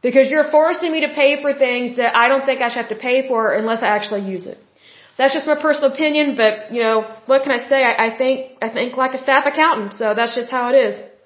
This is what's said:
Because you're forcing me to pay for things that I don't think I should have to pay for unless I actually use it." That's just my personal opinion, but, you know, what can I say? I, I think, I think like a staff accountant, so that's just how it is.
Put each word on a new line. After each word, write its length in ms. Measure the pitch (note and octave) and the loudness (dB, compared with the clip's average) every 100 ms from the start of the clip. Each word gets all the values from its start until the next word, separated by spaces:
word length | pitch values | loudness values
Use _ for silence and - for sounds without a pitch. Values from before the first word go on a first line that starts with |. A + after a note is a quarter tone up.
Because 280 | B3 B3+ C4 | 4 4 4
you're 180 | D4+ D4 D4+ | 2 2 4
forcing 340 | D#4+ F4 E4+ D#4+ | 2 0 -2 -2
me 60 | |
to 100 | D4+ D4 | -2 2
pay 200 | C#4 C#4+ | 2 2
for 100 | C#4+ | -2
things 460 | C#4 C4 B3 B3 - | 0 0 0 -4 -2
that 180 | A#3 A#3 | 0 4
I 100 | A#3+ | 4
don't 160 | C4+ C4+ | 2 0
think 160 | B3+ | -2
I 80 | A#3+ | -2
should 120 | A#3+ A#3 | -4 -6
have 80 | A3 | -6
to 60 | B3+ | 0
pay 180 | B3+ C4 | 0 0
for 140 | A#3 A3 G#3+ | 0 2 0
unless 200 | A3 A3+ | 0 -2
I 60 | A3+ G#3 | 0 -2
actually 260 | G#3 G#3 G3 F#3 | -2 -6 -6 -8
use 100 | F3 | -10
it." 60 | - _ _ - - - - | -18 _ _ -20 -20 -20 0
That's 160 | C4 | 0
just 140 | D#4 D#4 | 0 -2
my 80 | D4 | -2
personal 360 | D#4 D4 C#4 | 0 0 0
opinion, 420 | C4+ D#4 D4 D4 A#3 | 0 0 2 0 2
but, 360 | A3 G#3+ - | 0 0 -8
you 80 | A#3+ | -2
know, 240 | A3+ A3 A3 - - | 0 0 -2 -14 0
what 180 | C4+ | 0
can 80 | C#4 | 2
I 60 | A#3+ | -4
say? 240 | A#3 C4+ | 0 2
I, 240 | B3 A3+ A3+ | 2 2 -2
I 100 | A3+ | 0
think, 400 | C4 C4 - - | -2 -2 -4 -8
I 80 | A3+ | -8
think 280 | A#3 A#3+ B3 | -4 -6 -2
like 160 | C4 | -4
a 40 | C4 | -4
staff 280 | - C4+ C#4 | 2 2 2
accountant, 480 | D4 D#4+ A3 G3+ | 0 2 0 -4
so 200 | - A3 | -4 -2
that's 220 | G#3 A#3 B3 | 0 -2 -4
just 160 | A#3+ | -6
how 180 | B3+ B3 | -4 2
it 40 | C4 | 4
is. 260 | G#3 - - _ | 4 -2 -14 _